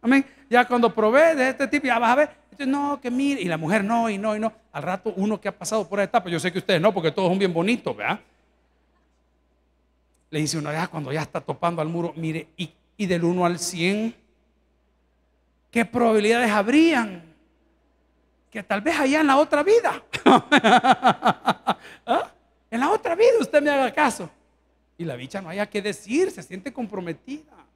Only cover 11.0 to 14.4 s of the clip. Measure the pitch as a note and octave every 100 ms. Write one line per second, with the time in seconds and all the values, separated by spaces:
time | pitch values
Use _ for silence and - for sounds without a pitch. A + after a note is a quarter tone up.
11 | C#3 D3 D#3 E3+ - C#3 E3+ E3+ D#3 E3+
12 | E3+ D#3 D#3+ D#3 - _ E3+ _ _ _
13 | G3+ F3 E3+ F3 F3 F3 - F3 E3+ G3+
14 | A3+ - _ _